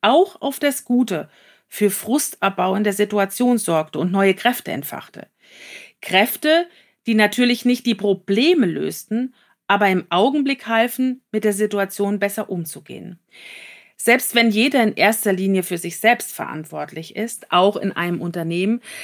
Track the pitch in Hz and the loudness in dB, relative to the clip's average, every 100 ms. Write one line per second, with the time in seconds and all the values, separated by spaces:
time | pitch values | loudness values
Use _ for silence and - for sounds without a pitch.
0 | 202 277 392 - 285 269 294 269 - 247 | 4 4 4 0 -8 -2 -2 -2 -2 0
1 | 240 170 151 _ _ _ _ - 208 196 | 0 -2 -8 _ _ _ _ 0 0 0
2 | - 277 - - 196 190 185 196 208 196 | -2 -2 -2 -2 -2 0 0 0 0 0
3 | 202 208 196 - 247 240 226 165 156 151 | 0 0 -2 0 2 2 0 -2 -2 -4
4 | 175 190 196 190 233 247 - - 143 - | -2 2 2 2 0 -2 -4 -8 -8 -12
5 | - - - _ _ - - - - _ | -14 -18 -20 _ _ -20 -20 -20 -20 _
6 | - 185 214 - 302 320 349 _ _ _ | -2 2 2 0 2 2 2 _ _ _
7 | - 214 208 214 247 240 247 247 240 208 | 0 2 4 4 2 2 0 0 0 0
8 | 202 190 - 202 294 349 196 156 156 165 | 0 0 0 2 4 4 2 0 -4 -6
9 | - 220 254 - _ _ - 202 202 185 | -6 -4 -4 -10 _ _ 0 2 4 2
10 | - 175 233 294 277 269 - 226 240 - | 0 2 2 2 0 -4 -2 0 0 0
11 | 254 254 _ 214 214 202 208 208 196 - | -2 -4 _ -2 0 0 -2 -2 -4 -2
12 | 202 202 202 196 208 180 165 - - - | -2 0 -2 -4 -6 -6 -8 -12 -16 -16
13 | 170 175 _ - - - - - _ - | -14 -18 _ -20 -20 -20 -20 -20 _ -4
14 | - 247 - 233 233 208 262 269 220 - | 2 2 2 0 2 2 2 2 2 2
15 | 196 226 208 190 190 190 180 175 170 170 | 2 2 0 0 0 0 -2 -6 -8 0
16 | 220 240 - - - 156 156 156 151 156 | 2 2 -2 -10 -10 -10 -10 -10 -10 -12
17 | 165 - 226 - - 180 196 202 196 - | -12 -8 -8 -10 -2 2 4 2 -4 -4
18 | 175 175 175 170 165 170 190 240 - - | -4 -4 -4 -6 -4 -2 0 -2 -6 -16